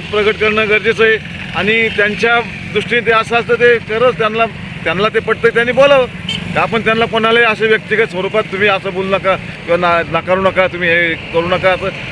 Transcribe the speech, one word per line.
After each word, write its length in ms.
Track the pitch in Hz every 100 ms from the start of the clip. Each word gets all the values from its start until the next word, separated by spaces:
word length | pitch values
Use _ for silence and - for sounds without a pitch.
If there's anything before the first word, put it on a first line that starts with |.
| -
प्रगट 240 | 208 202 180
करणं 340 | 214 214 214
गरजेचं 340 | 214 202 214
आहे 140 | 220 220 - - - 160
आणि 340 | 196 226 226
त्यांच्या 500 | 202 208 185 233 240 202 - -
दृष्टीने 320 | 208 196 240 214
ते 60 |
असं 240 | 226 220 233
असतं, 180 | 196
ते 240 | 233 240 233
खरंच 400 | - 220 247 233
त्यांना, 280 | 214 220 226 - - -
त्यांना 240 | 170 175 214
ते 120 | 214
पटतं, 300 | 202 220 233
त्यांनी 220 | 226 240
बोलावं. 340 | 247 285 277 240 - - - - 143
आपण 240 | 175 220
त्यांना 240 | 208 226 226
कोणालाही 400 | 220 220 233 233
असे 220 | 208 220
व्यक्तिगत 340 | 214 180 208
स्वरूपात 420 | 220 180 185 214
"तुम्ही 240 | 170 185 208
असं 260 | 190 196
बोलू 160 | 185 190
नका" 260 | 190 190 180
किंवा 420 | - - 160 175
ना-, 340 | 175 170 151
"नाकारू 300 | 165 165 185
नका, 260 | 190 175 185
तुम्ही 220 | 175 175
हे 240 | 170 170
करू 280 | 156 - 165
नका" 280 | 170 180 185
असं 180 | 175 185 143 -